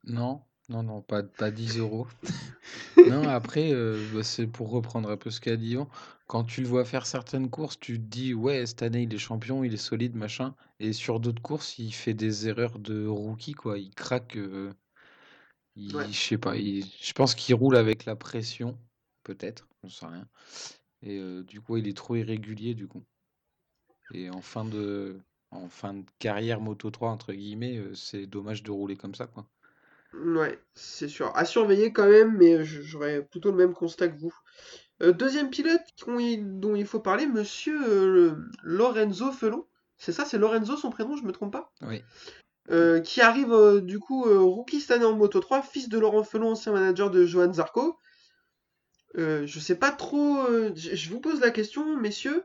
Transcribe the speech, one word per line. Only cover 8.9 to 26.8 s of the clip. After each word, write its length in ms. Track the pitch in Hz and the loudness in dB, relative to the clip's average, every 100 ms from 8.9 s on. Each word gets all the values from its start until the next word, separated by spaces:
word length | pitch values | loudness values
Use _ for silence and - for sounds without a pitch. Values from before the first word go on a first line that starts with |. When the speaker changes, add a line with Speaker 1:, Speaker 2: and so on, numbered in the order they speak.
| 120 | -2
Speaker 1:
il 100 | 117 | -4
est 60 | 107 | -6
champion, 460 | - 113 113 135 | -8 -8 -6 -4
il 100 | 127 | -4
est 40 | 107 | -6
solide, 360 | - 113 120 | -6 -4 -4
machin. » 400 | 117 104 - 131 - _ _ | -6 -10 -8 -10 -10 _ _
Et 120 | 107 | -6
sur 260 | 110 - 113 | -6 -4 -2
d'autres 240 | 117 117 | -2 -6
courses, 360 | - 147 - - | -8 -8 -8 -12
il 140 | 113 | -12
fait 220 | 110 - | -8 -6
des 340 | 107 110 104 110 | -4 -4 -4 -6
erreurs 300 | 110 117 113 | -4 -4 -6
de 280 | 104 107 107 | -8 -6 -6
rookie, 480 | 104 107 113 - | -6 -8 -10 -12
quoi. 240 | 143 113 101 | -12 -8 -8
Il 120 | 98 | -10
craque, 460 | - - 127 120 107 | -14 -6 -6 -6 -12
euh, 340 | 98 98 98 101 _ _ _ _ - - _ _ _ | -10 -10 -12 -14 _ _ _ _ -20 -20 _ _ _
il, 200 | - 101 120 | -18 -12 -10
Speaker 2:
Ouais. 100 | 104 | -8
Speaker 1:
je 60 | 104 | -6
sais 220 | - 110 | -4 -2
pas, 180 | 95 104 | -2 -4
il, 280 | 101 98 95 - | -4 -6 -8 -12
je 120 | - | -10
pense 220 | - 135 | 0 0
qu'il 200 | - - 120 | 0 0 2
roule 200 | 135 127 | 6 4
avec 280 | 110 110 | 4 0
la 100 | - | -6
pression, 640 | 107 - 117 113 - 120 - _ _ _ _ | -12 -10 -10 -10 -8 -10 -10 _ _ _ _
peut-être, 420 | - 95 95 - _ _ | -16 -12 -12 -14 _ _
j'en 80 | 92 | -20
sais 160 | - 82 | -18 -16
rien. 220 | 85 110 _ - - - - _ _ | -16 -20 _ -20 -18 -18 -20 _ _
Et, 160 | - 98 | -14 -12
euh, 240 | 92 92 | -10 -12
du 180 | 92 104 | -14 -20
coup, 160 | 113 113 | -6 -4
il 120 | 104 | -4
est 80 | 98 | -8
trop 180 | - | -6
irrégulier, 600 | 117 110 110 107 107 113 | -4 -4 -6 -8 -10 -8
du 120 | 117 98 | -8 -12
coup. 160 | - - _ _ _ _ _ _ _ _ _ - | -16 -20 _ _ _ _ _ _ _ _ _ -18
Et 160 | 90 92 | -14 -12
en 120 | 92 | -14
fin 220 | - 113 | -12 -10
de, 520 | 110 107 101 101 98 95 _ _ _ | -8 -6 -6 -8 -10 -14 _ _ _
en 180 | - 87 | -18 -18
fin 260 | - 101 | -14 -12
de 100 | 98 95 _ | -12 -16 _
carrière 400 | 110 104 113 113 | -4 -4 -4 -4
Moto 300 | 107 104 | -6 -8